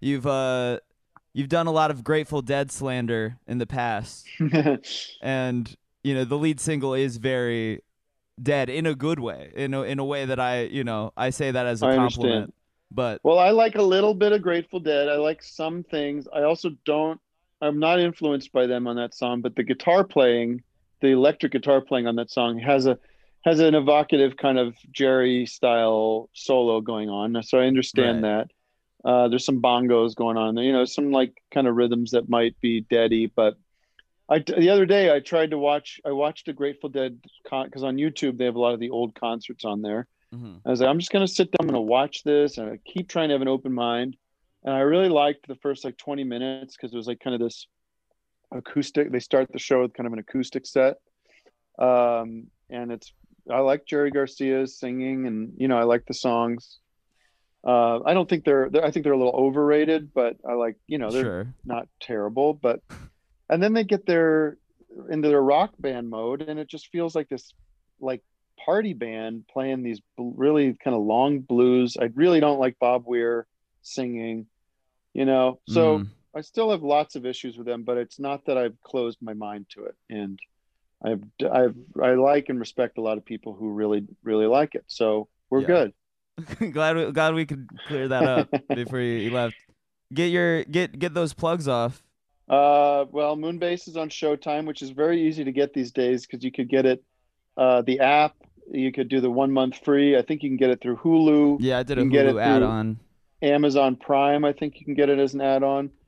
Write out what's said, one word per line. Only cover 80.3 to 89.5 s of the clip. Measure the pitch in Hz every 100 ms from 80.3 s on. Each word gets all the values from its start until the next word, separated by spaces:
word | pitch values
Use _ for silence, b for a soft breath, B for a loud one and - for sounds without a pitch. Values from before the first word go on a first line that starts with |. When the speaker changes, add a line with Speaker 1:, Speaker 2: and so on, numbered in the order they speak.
| 98 - _ _ _ _ _
Speaker 2:
I've, | 110 107 104 - 135
I've, | 127 123 123 - -
I | 127
like | 127 135 147 139
and | 127
respect | 110 - 120 -
a |
lot | 110 107
of | -
people | 110 113
who | 98 110
really, | 104 107 104 101 -
really | 110 107 107
like | 135 151 -
it. | _
So | - 113 107 107 _ -
we're | 135
Speaker 1:
Yeah. | 139
Speaker 2:
good. | 175 107 _ _ _ _ -
Speaker 1:
<laughs> | 160 - 214
Glad | 147 156 165
we, | 135
glad | 147 156 160
we | 151
could | 139 127 - -
clear | 147 131
that | 131
up | 151 127 -
Speaker 2:
<laughs> | 135 -
Speaker 1:
before | 123 120 127
you, | 120 117
you | 107
left. | 123 117